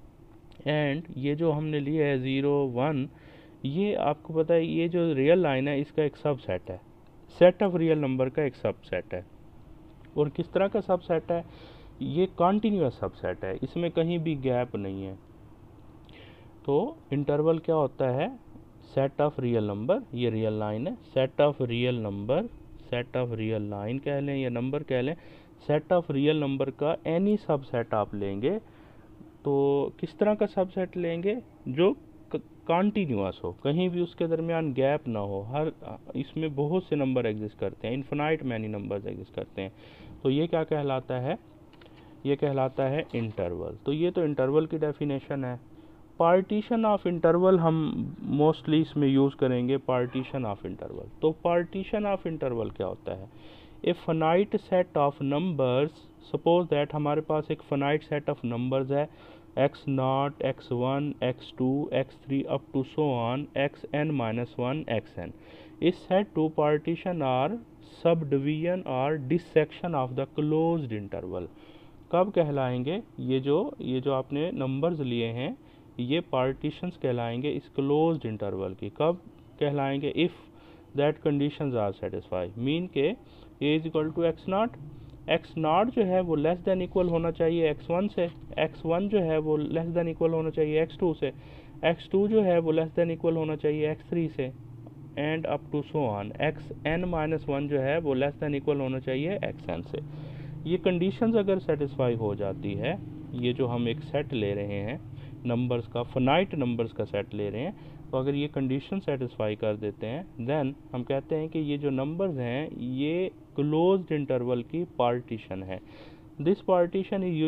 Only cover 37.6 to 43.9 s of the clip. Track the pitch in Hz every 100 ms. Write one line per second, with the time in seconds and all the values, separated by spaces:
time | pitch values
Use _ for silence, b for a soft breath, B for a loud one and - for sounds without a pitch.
37.6 | 98 - 107 135 131 147 151 156 135 113
38.6 | 107 104 101 101 101 98 95 - 98 -
39.6 | 95 B B B B - 135 139 165 165
40.6 | 160 151 143 131 - 127 131 208 - -
41.6 | - - B B B B 139 139 147 135
42.6 | 131 139 135 147 - 120 113 104 87 87
43.6 | 85 - 135